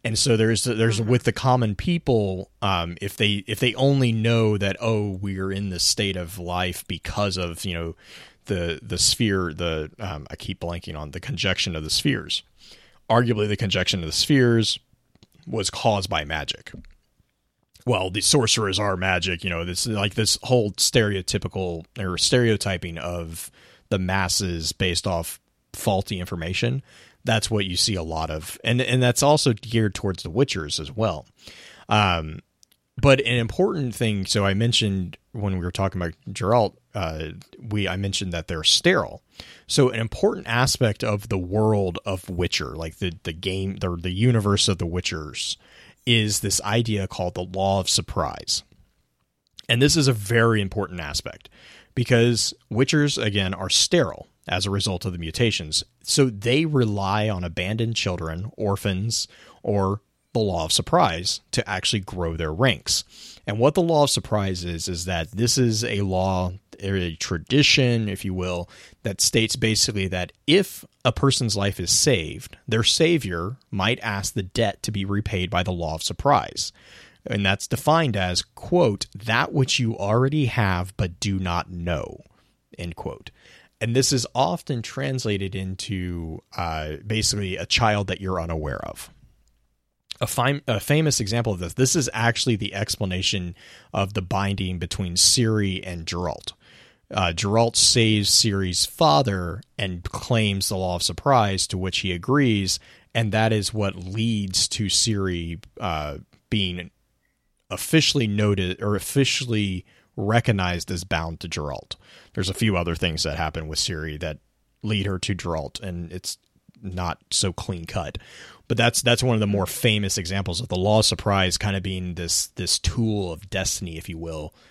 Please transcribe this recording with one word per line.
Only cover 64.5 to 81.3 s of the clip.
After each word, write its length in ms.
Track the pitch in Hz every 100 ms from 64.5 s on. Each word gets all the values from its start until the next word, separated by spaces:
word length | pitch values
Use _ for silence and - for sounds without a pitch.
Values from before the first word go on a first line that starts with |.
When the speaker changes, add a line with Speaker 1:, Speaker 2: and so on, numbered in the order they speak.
| 90
Speaker 1:
is, 240 | 87 85 90
is 180 | 87 87
that 260 | 85 82
this 260 | 95 117 135
is 260 | 120 107
a 180 | 117 104
law, 520 | 98 92 95 92 90 92 _ -
a 360 | 98 98 87 82
tradition, 920 | - 87 - 139 143 - 123 117 104
if 160 | 101
you 100 | 98
will, 360 | 92 90 87 90 - - _
that 160 | - 98
states 340 | - 117 113 131
basically 520 | 110 107 - 104 95
that 220 | 92 87 _ -
if 400 | 175 190 - - _
a 80 | 120
person's 440 | - 139 - 117 98
life 220 | 101 98
is 120 | 87
saved, 640 | - 151 110 76 - - - -
their 160 | 113
savior 720 | 107 - 165 170 101 85 90 131 _
might 280 | 104 98 127
ask 320 | 113 101 95
the 100 | -
debt 400 | 92 - 110 -
to 80 | -
be 140 | 101 98
repaid 440 | 101 - 95 90
by 140 | 87
the 80 | 90
law 240 | 87 82 80
of 80 |
surprise. 680 | - 80 139 131 50 50 - _ - - - _ -
And 200 | 107 98
that's 220 | 101 -
defined 480 | - - 160 151 101
as, 260 | 90 90
quote, 640 | - - - 180 135 101 - 101
"that 360 | 107 113 -
which 260 | 151 131 -
you 180 | 117 110
already 480 | 101 113 131 151 131
have 500 | 120 101 90 90 -
but 220 | 92 90
do 200 | 101